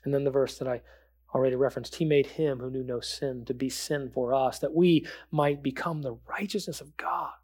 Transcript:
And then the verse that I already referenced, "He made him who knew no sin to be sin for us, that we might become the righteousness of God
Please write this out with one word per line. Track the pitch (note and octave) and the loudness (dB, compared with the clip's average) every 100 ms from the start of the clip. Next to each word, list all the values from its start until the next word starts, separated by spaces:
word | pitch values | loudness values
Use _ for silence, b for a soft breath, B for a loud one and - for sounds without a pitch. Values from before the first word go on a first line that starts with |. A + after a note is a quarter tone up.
And | C3+ | 0
then | C#3 | 0
the | C#3 | 2
verse | C#3 B2+ - | 2 0 -2
that | C3 | -6
I | A#2+ b b b b _ | -6 b b b b _
already | - C3 B2+ | 2 2 2
referenced, | C3+ B2+ A#2 - | 0 0 -10 -2
"He | |
made | D#3+ C#3+ C3+ | 4 4 2
him | - D#3 C3 | 0 0 0
who | B2+ | -6
knew | C3 | -6
no | B2+ A#2+ | -4 -6
sin | - - C#3 B2+ A2+ | -6 -6 -6 -6 -6
to | |
be | B2 C3+ | -4 -2
sin | - - D3 C3 | -4 -4 -4 -4
for | C3 B2 | -4 0
us, | C3+ C3 - | 2 0 0
that | C#3+ | 0
we | D#3 F3+ D#3+ B B B | 6 8 8 B B B
might | D3+ C#3+ C#3+ | 2 2 2
become | C3+ - F3 D#3 | -2 -2 -4 -4
the | C#3 A2+ - | -6 -8 -8
righteousness | - G3+ G#3 F3+ D3+ | -6 -4 -4 -6 -10
of | D#3+ - | -12 -8
God | - - - - | -4 -4 -6 -12